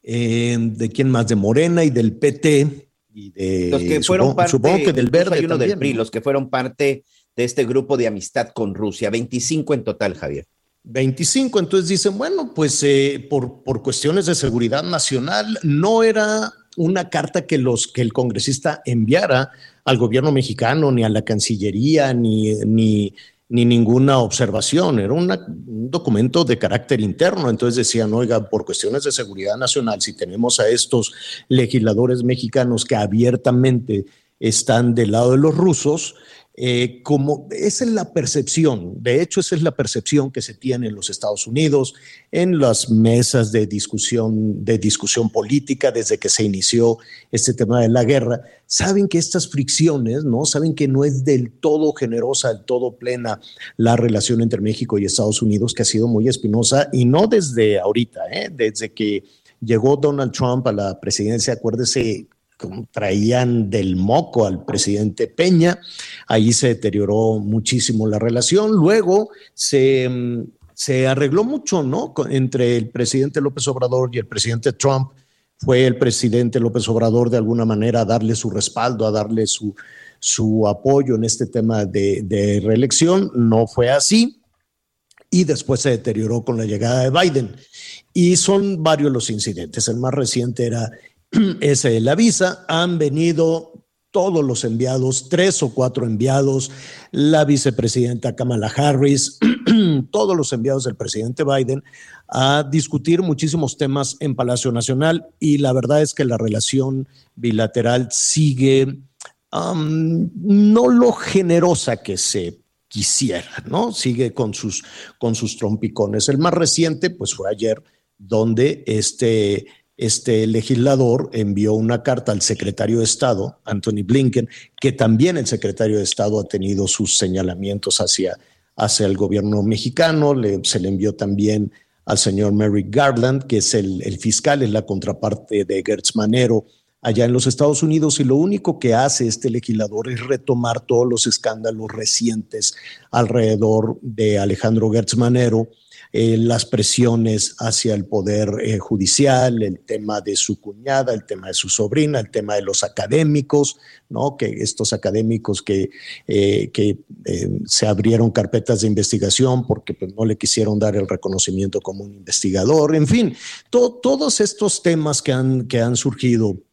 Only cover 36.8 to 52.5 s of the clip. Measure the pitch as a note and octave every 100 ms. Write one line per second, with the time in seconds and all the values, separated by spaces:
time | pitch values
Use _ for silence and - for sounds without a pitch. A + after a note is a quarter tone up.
36.8 | B2 - - D3 C#3 C#3+ - - G#3 -
37.8 | A#3+ G#3+ F3 E3+ B2 D3+ B2+ - D#3 A2+
38.8 | F2 - A#2 C3 F3 - F3 F3 D#3+ -
39.8 | B2+ A#2+ - D3 C3+ C3 - G#2+ C3 B2
40.8 | A#2 G#2 F#2 G2 G#2 G#2 - B2+ D#3 C#3
41.8 | B2+ - - - _ E3 F#3 E3+ C3 A2
42.8 | - A2 A2+ A#2 A#2+ C3 G#2+ A2 G#2+ G#2
43.8 | - G#2+ - A#2 A2 A2 A2 G2+ G2+ A2
44.8 | G#2+ - G2+ - A2+ A#2 G#2+ C#3+ C#3 C3+
45.8 | C#3 A#2 G#2+ G#2+ C3 - G#2+ F#2+ - A#2
46.8 | A#2 A2+ - - _ A2+ B2+ A#2 A2 A#2+
47.8 | A2+ B2 A#2 C#3 A2+ A#2+ - _ _ -
48.8 | F#3 G3 G3 E3+ E3 F3+ - C#3+ C3+ -
49.8 | D#3+ C#3+ A2+ C3 D3 A2+ D#3 D3 D#3+ D#3
50.8 | C#3+ C3+ D3 C3+ C3 C3+ A#2 _ E3 D3+
51.8 | D#3 - A#2+ A#2 A#2+ C3+ B2+